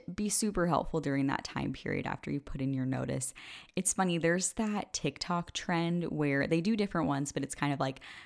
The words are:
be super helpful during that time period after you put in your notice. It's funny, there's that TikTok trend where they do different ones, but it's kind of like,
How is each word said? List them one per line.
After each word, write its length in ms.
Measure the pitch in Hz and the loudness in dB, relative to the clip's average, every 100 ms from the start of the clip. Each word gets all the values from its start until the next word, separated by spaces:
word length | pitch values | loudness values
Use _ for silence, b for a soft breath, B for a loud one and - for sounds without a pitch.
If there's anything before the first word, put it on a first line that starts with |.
| - | -4
be 140 | 180 208 | -2 0
super 380 | - 214 185 175 | 2 2 2 4
helpful 340 | 156 - 160 | 4 2 0
during 260 | 143 139 139 | 0 2 2
that 160 | - | 0
time 300 | - 143 143 | -2 -4 -4
period 340 | 135 - - - | -4 -4 -2 -2
after 240 | - - | -6 -4
you 80 | 143 | -6
put 220 | - 139 | -4 -4
in 120 | 135 | -2
your 140 | 131 131 | 0 0
notice. 480 | 127 131 135 - B B B B | 0 -2 -2 -4 B B B B
It's 180 | - 185 | -2 0
funny, 260 | - 185 170 | 2 2 4
there's 340 | 165 180 180 | 4 4 0
that 400 | - 214 208 - | 0 0 -2 -4
TikTok 600 | - 147 - - 175 - | -2 -2 -2 -2 -2 -2
trend 520 | - - 170 170 175 | -6 0 2 2 0
where 420 | 165 151 143 139 160 | 0 2 4 4 4
they 140 | 165 | 4
do 160 | 185 220 | 4 2
different 320 | 202 143 131 | 2 2 2
ones, 240 | 139 143 | 0 0
but 100 | - | -2
it's 140 | 139 - | -4 -2
kind 160 | 143 | 0
of 80 | 139 | 0
like, 200 | 135 - B B | -2 -4 B B